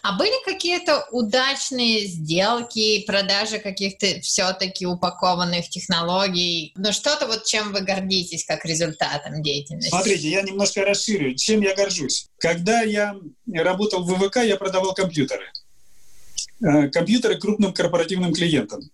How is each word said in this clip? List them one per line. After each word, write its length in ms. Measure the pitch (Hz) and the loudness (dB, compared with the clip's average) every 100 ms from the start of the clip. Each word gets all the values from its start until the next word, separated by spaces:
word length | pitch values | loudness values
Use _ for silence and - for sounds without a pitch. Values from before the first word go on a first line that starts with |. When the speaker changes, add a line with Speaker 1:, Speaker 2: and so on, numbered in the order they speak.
Speaker 1:
А 140 | 202 190 | -2 0
были 160 | 392 523 | 0 0
какие-то 600 | 440 381 339 349 349 294 294 | -2 -4 -2 0 2 0 0
удачные 920 | 240 214 254 262 269 - 254 233 220 202 | -2 0 2 2 -2 -4 0 2 2 0
сделки, 960 | 170 156 170 202 240 233 220 214 208 202 | -6 -2 2 2 0 -2 0 2 2 2
продажи 540 | 196 196 202 220 214 | 0 2 0 0 -4
каких-то 600 | 202 190 196 190 196 165 | -6 -4 -6 -2 -2 -2
всё-таки 640 | - - 185 190 190 - | -2 0 0 0 -4 -4
упакованных 840 | 180 175 175 - 185 175 175 175 170 | -4 0 -2 0 2 2 0 -2 -4
технологий? 1040 | 180 - 170 170 185 196 175 175 170 156 - | -10 -2 0 2 2 2 0 0 -2 -6 -4
Ну, 160 | 208 | -2
что-то 360 | 202 285 302 262 | 0 0 0 0
вот, 160 | 220 | -2
чем 280 | - 220 208 | -2 -2 -2
вы 100 | 196 | -4
гордитесь 640 | 190 190 190 190 175 160 | -2 -2 0 0 -2 -8
как 200 | - 156 | -4 -4
результатом 760 | 160 160 165 156 151 147 151 147 | -2 -2 -2 -2 -4 -4 -6 -4
деятельности? 480 | 151 143 143 156 - | -2 -2 -6 -6 -2
Speaker 2:
Смотрите, 380 | 175 - 180 156 | 0 2 2 2
я 140 | 185 | 0
немножко 420 | 190 196 196 - | -2 0 0 2
расширю. 520 | 196 202 - 202 135 131 | 2 2 0 0 0 0
Чем 240 | - 214 | 2 4
я 160 | 196 196 | 4 2
горжусь? 520 | 202 180 131 - - _ | 0 0 -2 -4 -6 _
Когда 440 | 165 170 180 233 | 0 0 2 2
я 340 | 220 208 208 202 180 - - | 2 0 0 -4 -16 -14 -6
работал 560 | 170 170 185 214 190 | 0 2 2 0 0
в 60 | 180 | 0
В 100 | 185 | 2
В 100 | 196 | 2
К, 140 | 247 | 2
я 140 | 226 196 | 2 2
продавал 360 | 196 185 190 | 0 0 0
компьютеры. 520 | 185 190 160 131 98 - - - - - - - - - - - - | 0 0 0 0 -2 -8 -16 -20 -20 -20 -18 -16 -16 -12 -10 -12 -2
Э, 280 | 190 147 143 | 4 4 4
компьютеры 500 | 165 175 240 220 175 | 2 2 2 2 0
крупным 340 | 214 202 196 | 0 2 2
корпоративным 600 | - 170 170 165 185 180 | 2 2 2 2 0 0
клиентам. 480 | 156 170 143 104 101 - | 2 2 2 0 -8 -14